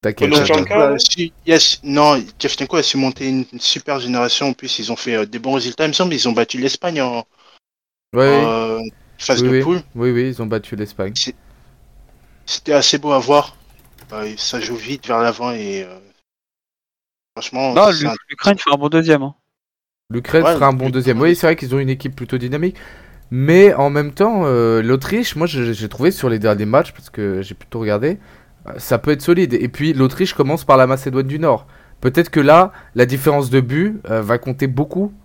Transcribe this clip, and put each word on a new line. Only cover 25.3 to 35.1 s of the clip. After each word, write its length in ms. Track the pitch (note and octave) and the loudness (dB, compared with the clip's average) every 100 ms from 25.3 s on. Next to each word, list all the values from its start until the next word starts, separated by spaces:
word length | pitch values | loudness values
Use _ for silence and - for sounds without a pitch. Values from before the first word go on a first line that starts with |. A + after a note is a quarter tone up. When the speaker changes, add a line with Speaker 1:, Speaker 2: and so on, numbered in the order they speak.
| D3+ | -2
Speaker 1:
moi, 100 | E3 | -4
je, 260 | C#3+ A#2+ | -2 -4
j'ai 160 | G#2+ G#2+ | -4 -8
trouvé 220 | - C#3+ | 0 0
sur 180 | G3 C3 | 0 -2
les 120 | A2+ | 0
derniers 240 | A2 G#2 | 0 0
matchs, 260 | G#2 B2+ - | 2 0 0
parce 180 | - - | -8 -18
que 320 | - G2+ F#2+ | -6 -4 -4
j'ai 120 | G2 | -6
plutôt 240 | - - A#2 | -14 -14 -8
regardé, 400 | A2 G#2 C3+ G3+ - - _ _ - | -2 0 -2 -4 -10 -20 _ _ -18
euh, 60 | - | -16
ça 200 | - A#2+ | -4 -2
peut 140 | - | 0
être 100 | D3 | -2
solide. 320 | - F3 F3 | 2 2 2
Et 140 | B2 B2 | 0 -2
puis, 240 | - D3+ | -4 -2
l'Autriche 420 | C#3+ C3 - F#3 | 2 0 2 -4
commence 300 | - C#3 D#3 | 0 -2 -2
par 120 | - C3+ | 2 4
la 120 | B2+ | 4
Macédoine 400 | C3+ C3+ B2+ C3+ | 2 -2 -4 -4
du 100 | D3 | -2
Nord. 280 | D#3+ A#2 - - - - | 0 0 -4 -20 -20 -4
Peut-être 300 | B2+ C#3 E3+ | -2 0 0
que 100 | - | 2
là, 320 | C#3 D#3+ F#3+ - - A2+ | 6 6 6 0 -12 0
la 100 | B2 | 2
différence 420 | C3+ C#3 D3 C3+ | 2 2 0 2
de 120 | C3 | 0
but, 400 | B2 C#3 F#3+ G#3+ - | 2 0 -2 -4 -4
euh, 100 | A2 | -4
va 180 | G#2 A#2+ | 0 -2
compter 280 | C3 C3 C3+ | -2 -4 -4
beaucoup 460 | C3 D3+ F3+ G3+ | -2 -4 -2 -6